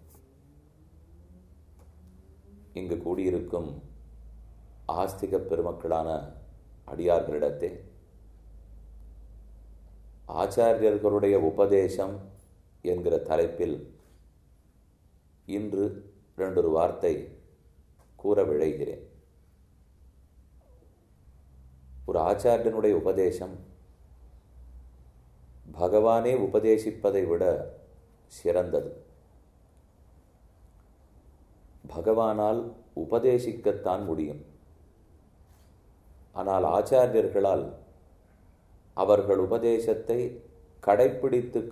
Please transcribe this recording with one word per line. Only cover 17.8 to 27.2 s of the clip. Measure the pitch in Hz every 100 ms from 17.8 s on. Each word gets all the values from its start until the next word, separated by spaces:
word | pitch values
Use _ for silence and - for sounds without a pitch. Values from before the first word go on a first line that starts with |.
| _ _ _ -
கூற | 98 104 87
விழைகிறேன். | 76 78 73 69 69 - - _ _ _ _ _ _ _ _ - - _ - _ - - - - _ _ _ - - - - - - - - -
ஒரு | 87 82
ஆச்சாரியனுடைய | 104 120 117 110 110 107 101
உபதேசம் | 95 92 92 - 92 87 - - - - - - - - _ - - - - - - - - - - - - 78
பகவானே | 87 107 110 113 120 127 98
உபதேசிப்பதை | 107 110 110 110 - 101 98